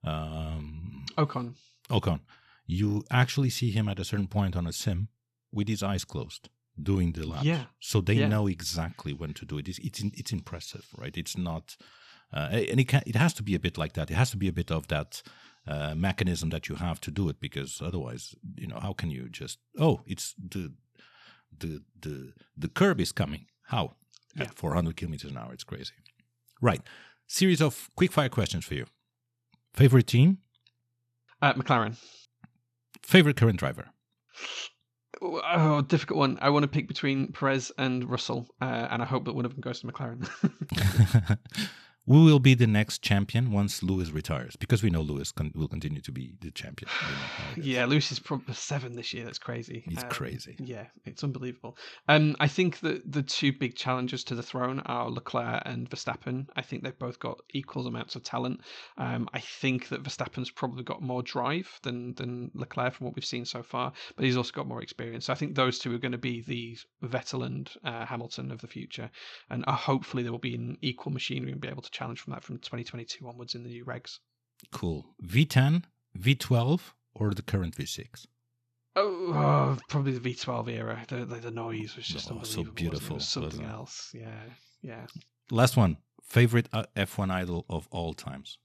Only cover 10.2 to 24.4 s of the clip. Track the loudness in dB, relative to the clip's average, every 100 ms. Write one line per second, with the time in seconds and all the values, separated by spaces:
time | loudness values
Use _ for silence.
10.2 | -6 -6 -6 -12 -12 -16 -18 -12 -8 -8
11.2 | -6 -4 -4 -4 -10 -20 -20 -20 -20 -20
12.2 | _ -6 -2 0 2 2 4 2 2 4
13.2 | 4 2 -2 0 0 -2 -4 -2 -2 2
14.2 | 2 2 -2 0 -2 -2 -2 -4 -4 -12
15.2 | -18 -20 -20 _ -8 -6 -4 0 0 2
16.2 | 0 0 -2 -4 -6 -6 -4 -4 -6 -2
17.2 | 0 -2 -8 -8 -8 -8 -6 -6 -6 -10
18.2 | -14 -16 -16 -12 -10 -8 -8 -4 -6 -6
19.2 | -10 -12 -12 -14 _ 2 2 2 -2 -8
20.2 | -8 -12 -10 -8 -8 -12 _ _ -20 _
21.2 | -20 -20 _ -10 -8 -8 -12 _ -10 -10
22.2 | -12 -18 _ -8 -6 2 4 4 0 0
23.2 | -4 -4 -12 _ -4 -2 -2 _ _ -20
24.2 | _ -8